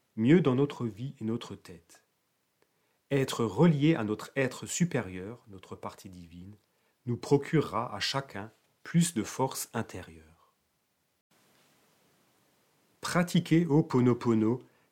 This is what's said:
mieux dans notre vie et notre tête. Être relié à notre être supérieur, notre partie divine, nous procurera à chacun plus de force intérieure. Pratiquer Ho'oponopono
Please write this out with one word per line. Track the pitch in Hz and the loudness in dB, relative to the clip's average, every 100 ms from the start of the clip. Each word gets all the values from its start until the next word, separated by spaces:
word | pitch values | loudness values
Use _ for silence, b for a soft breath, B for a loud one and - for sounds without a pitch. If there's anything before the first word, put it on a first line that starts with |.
| _ 110 | _ 0
mieux | 120 175 | 4 6
dans | 147 | 6
notre | 127 143 - 117 | 2 0 -2 -8
vie | 95 135 - | -8 -12 -8
et | |
notre | 110 117 - | -6 -6 -8
tête. | 98 - 85 _ - _ _ _ _ _ _ _ _ _ _ - | -16 -16 -20 _ -20 _ _ _ _ _ _ _ _ _ _ -2
Être | 139 131 - | 0 0 -2
relié | 113 101 175 143 151 | -2 4 4 6 2
à | 156 | 2
notre | 107 107 - 135 | -2 -6 -6 -4
être | 127 - 110 | -4 -4 -8
supérieur, | - 175 123 95 92 98 123 110 | -2 -2 -2 -6 -10 -12 -14 -20
notre | 95 - 95 | -20 -18 -14
partie | - - 95 | -14 -14 -20
divine, | 90 82 87 95 104 _ _ _ _ - | -20 -18 -18 -18 -20 _ _ _ _ -8
nous | - | -6
procurera | - 143 - 151 - 107 123 | 2 0 2 -2 0 -4 -6
à | 101 | -6
chacun | - 135 - 101 110 _ _ _ | -4 -4 -6 -12 -14 _ _ _
plus | - 170 165 | -2 0 2
de | 107 | 0
force | - - 131 - - | -4 -2 -4 -4 -8
intérieure. | 117 - 92 85 80 78 80 _ _ _ _ _ _ _ _ _ _ _ _ _ _ _ _ _ _ _ _ _ _ _ _ _ _ | -8 -8 -10 -16 -20 -20 _ _ _ _ _ _ _ _ _ _ _ _ _ _ _ _ _ _ _ _ _ _ _ _ _ _ _
Pratiquer | - 175 170 175 170 160 | -2 0 2 2 4 2
Ho'oponopono | 170 151 160 127 123 120 120 110 107 127 B B B | 4 4 4 4 4 4 2 4 4 0 B B B